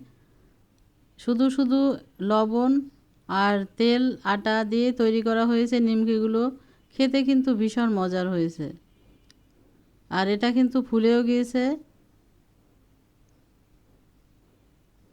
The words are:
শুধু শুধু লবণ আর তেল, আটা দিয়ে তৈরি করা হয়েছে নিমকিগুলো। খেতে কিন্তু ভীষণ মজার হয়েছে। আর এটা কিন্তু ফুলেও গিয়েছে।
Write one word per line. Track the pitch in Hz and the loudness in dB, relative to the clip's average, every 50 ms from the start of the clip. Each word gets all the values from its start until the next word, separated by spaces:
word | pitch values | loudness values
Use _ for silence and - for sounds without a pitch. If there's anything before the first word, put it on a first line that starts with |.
| 262 - _ _ _ _ _ _ _ _ _ _ _ _ _ _ _ _ _ _ _ _ _ - | -8 -14 _ _ _ _ _ _ _ _ _ _ _ _ _ _ _ _ _ _ _ _ _ -10
শুধু | - 240 240 233 262 269 | -6 -4 0 2 2 0
শুধু | 269 269 269 240 262 269 277 277 233 - - _ _ - | 2 0 0 0 2 2 2 0 0 -2 -8 _ _ -8
লবণ | 185 202 214 214 220 220 226 240 247 262 269 285 277 277 - _ _ _ _ _ _ - | -4 0 0 0 0 0 0 0 0 2 0 0 -2 -6 -12 _ _ _ _ _ _ -6
আর | 180 190 202 202 208 202 196 - _ | -2 0 2 2 0 0 -2 -6 _
তেল, | - 233 233 240 247 254 262 - - - | 0 2 2 2 2 0 -2 -2 -4 -4
আটা | 196 202 208 202 220 220 220 220 | -4 -4 -2 -2 -2 0 0 -2
দিয়ে | 208 226 233 240 247 240 | -2 0 0 0 0 0
তৈরি | 247 226 220 220 226 214 | 0 0 2 2 0 0
করা | 226 226 226 226 | 0 0 0 2
হয়েছে | 233 233 233 240 233 254 240 | 2 2 0 0 0 0 0
নিমকিগুলো। | 233 226 226 220 220 226 226 220 220 220 220 226 240 262 262 - - _ _ _ _ _ _ | 2 2 2 0 0 0 0 0 0 0 0 0 -2 -2 -4 -8 -16 _ _ _ _ _ _
খেতে | - 269 262 262 269 262 | 0 0 0 2 0 0
কিন্তু | 269 277 262 262 269 247 | 2 2 2 2 0 0
ভীষণ | 202 220 214 214 240 233 226 208 | 0 0 -2 0 0 -2 0 0
মজার | 190 185 180 180 185 180 185 | 0 -2 -2 -2 -2 -2 -2
হয়েছে। | 185 175 165 165 165 - 151 139 175 170 _ _ _ _ _ _ - _ _ _ _ _ _ _ _ _ _ _ _ _ _ _ _ _ _ - | -2 -2 -2 -2 -4 -6 -10 -10 -10 -14 _ _ _ _ _ _ -20 _ _ _ _ _ _ _ _ _ _ _ _ _ _ _ _ _ _ -8
আর | - 185 190 196 | -4 -2 -2 0
এটা | 208 202 233 240 233 | 0 0 0 0 2
কিন্তু | 262 254 247 254 262 254 | 2 2 2 2 -2 -2
ফুলেও | - 226 226 220 226 233 240 247 | 0 0 2 2 4 4 2 2
গিয়েছে। | 233 240 247 247 240 - 254 247 269 311 302 - _ _ _ _ _ _ _ _ _ _ _ _ _ _ _ _ _ _ _ _ _ _ _ _ _ _ _ _ _ _ _ _ _ _ _ _ _ _ _ _ _ _ _ _ _ _ _ _ _ _ _ _ _ _ _ _ _ _ _ _ _ _ _ _ _ | 0 0 -2 -2 -2 -2 -2 -2 -2 -4 -6 -8 _ _ _ _ _ _ _ _ _ _ _ _ _ _ _ _ _ _ _ _ _ _ _ _ _ _ _ _ _ _ _ _ _ _ _ _ _ _ _ _ _ _ _ _ _ _ _ _ _ _ _ _ _ _ _ _ _ _ _ _ _ _ _ _ _